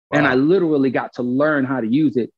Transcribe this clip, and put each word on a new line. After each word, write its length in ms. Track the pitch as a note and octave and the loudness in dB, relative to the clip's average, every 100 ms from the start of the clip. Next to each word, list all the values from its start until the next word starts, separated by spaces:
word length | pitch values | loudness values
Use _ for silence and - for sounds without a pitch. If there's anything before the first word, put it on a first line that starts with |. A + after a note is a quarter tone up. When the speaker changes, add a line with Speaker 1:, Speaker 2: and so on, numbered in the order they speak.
| _ | _
Speaker 1:
And 120 | D3+ | 0
Speaker 2:
Wow. 80 | C#3+ | 2
Speaker 1:
I 20 | |
literally 560 | C3 D3 F#3+ E3 D3 C3+ | 2 2 2 2 0 0
got 220 | A#2+ A#2 | -2 -6
to 80 | - | -6
learn 420 | B2 C3 D3+ D3 | -4 0 0 0
how 160 | C3 C3+ | -2 -4
to 60 | A2 | -2
use 300 | F#3+ D#4 B2+ | 0 0 -2
it 160 | A2 | -4